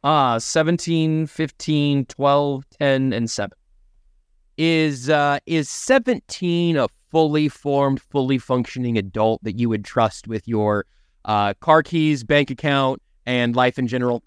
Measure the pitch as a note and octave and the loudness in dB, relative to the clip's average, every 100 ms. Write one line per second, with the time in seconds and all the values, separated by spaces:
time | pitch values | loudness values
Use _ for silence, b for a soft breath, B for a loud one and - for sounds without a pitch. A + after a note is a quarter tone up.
0 | D3 D3+ C3 A#2 - E3 D#3 E3+ - E3 | 2 2 2 0 0 0 2 0 0 0
1 | D#3+ D#3 D#3 - D#3 _ - D3+ D3 C#3 | 2 0 -4 -4 -6 _ -2 0 2 0
2 | C3 - C#3 C#3+ C#3+ C#3 - _ C#3+ C3+ | -4 -2 2 2 0 -4 -10 _ 0 2
3 | C3 A2+ A2+ - G2+ _ _ _ _ _ | 0 -2 -4 -4 -8 _ _ _ _ _
4 | _ _ _ _ _ - E3 D#3+ D#3 C3+ | _ _ _ _ _ -2 2 2 0 -2
5 | C3 D3+ C#3+ C#3+ - D#3+ C#3 - - C4+ | 0 2 2 0 -2 -2 -2 -8 2 2
6 | B3+ A#3+ _ - F3 E3+ E3+ D#3 A#2+ _ | 2 -4 _ -6 -2 0 2 2 -2 _
7 | _ D#3+ D#3 D3+ D3+ - D3 C#3 C#3 C3+ | _ 0 2 2 0 -4 -2 0 0 -2
8 | _ C#3+ C3 C3 - B2+ A#2 B2+ B2 A2+ | _ -2 0 -2 0 -2 -2 -6 -2 -2
9 | G2+ G#2+ A2 A2+ A2 G#2 A#2+ A2 G2+ - | -4 -2 0 0 -6 -4 -2 -2 -2 0
10 | A2 - G#2+ A2 - A2 G#2 G#2 - _ | 0 -2 -10 -10 -4 -2 0 0 -4 _
11 | _ _ - G#2+ G2+ G2 - D#3+ D3+ E3 | _ _ -2 0 0 -2 4 4 4 -2
12 | D#3 C#3+ A2+ D3 C#3+ B2+ D3 C#3 C3+ C3+ | 0 -2 2 0 0 -4 -2 0 0 -4
13 | _ _ - B2 A#2+ A#2+ B2+ C3 B2 B2 | _ _ -4 -2 0 2 0 0 -4 -2
14 | B2 A#2+ | -2 -2